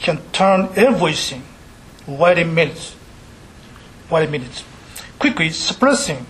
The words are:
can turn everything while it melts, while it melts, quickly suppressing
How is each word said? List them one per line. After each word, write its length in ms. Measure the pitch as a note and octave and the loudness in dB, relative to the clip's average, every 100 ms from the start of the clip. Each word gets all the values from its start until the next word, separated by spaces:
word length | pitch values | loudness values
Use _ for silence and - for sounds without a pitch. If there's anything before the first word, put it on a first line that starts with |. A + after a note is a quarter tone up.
can 180 | - B2 - | -4 -4 -4
turn 380 | - F#3+ F#3+ F#3+ G3+ | 2 4 4 2 2
everything 680 | B3 G3 E3 D3 - C3 B2+ - - - - - - | 4 4 0 -2 -6 -8 -16 -20 -20 -20 -20 -20 -12
while 320 | C#3 E3+ E3+ | 0 4 4
it 100 | E3 | 2
melts, 480 | E3 D3+ - - - - - - - - - - - - - - | 0 -2 -4 -16 -18 -20 -20 -20 -20 -20 -20 -20 -20 -20 -20 -2
while 160 | D#3+ | 0
it 80 | D3+ | 0
melts, 320 | D3 B2 - - - - - - - | -4 -10 -16 -18 -20 -20 -20 -18 -2
quickly 300 | F#3+ - D#3+ | -2 0 -2
suppressing 760 | D#3+ - - C4 C4+ - C3+ | -2 -6 0 2 2 -2 -8